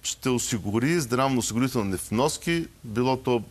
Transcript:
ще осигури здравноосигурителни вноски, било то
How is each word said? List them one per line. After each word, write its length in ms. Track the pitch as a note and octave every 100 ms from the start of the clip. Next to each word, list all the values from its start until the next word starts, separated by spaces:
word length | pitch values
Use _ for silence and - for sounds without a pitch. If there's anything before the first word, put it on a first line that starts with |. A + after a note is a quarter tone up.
ще 260 | - - C3+
осигури 680 | B2 - A2+ G2+ G#2+ C3 F3
здравноосигурителни 960 | B2+ B2 C3+ B2+ G#2+ A2 C3 C3 G2+ F#2 -
вноски, 560 | G#2+ D3 - - E3+ - -
било 320 | A#2+ G#2+ B2+ C3
то 260 | C3 A#2+ -